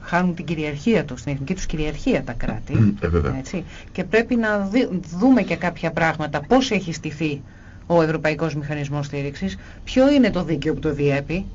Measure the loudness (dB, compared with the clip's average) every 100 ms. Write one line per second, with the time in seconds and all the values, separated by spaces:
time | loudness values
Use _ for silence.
0 | 0 0 2 -2 -4 -4 -2 -2 2 2
1 | 0 -6 -4 -4 -4 -4 -2 -2 -2 -2
2 | -2 -2 -2 -4 -2 -4 -2 4 4 4
3 | 0 0 0 -4 -6 -8 -8 -14 -12 -8
4 | 0 0 2 0 0 0 2 2 2 -2
5 | -6 2 4 6 4 -2 -2 -2 -4 2
6 | 0 0 -2 -4 2 4 4 -2 -2 -6
7 | -8 -4 -2 -4 -8 -20 -20 -20 2 4
8 | 4 2 0 0 -2 -2 -4 -4 -4 -4
9 | -4 -4 -6 -4 -6 -6 -12 -14 -2 4
10 | 6 6 4 2 0 0 0 0 -2 2
11 | 2 2 -2 -4 -4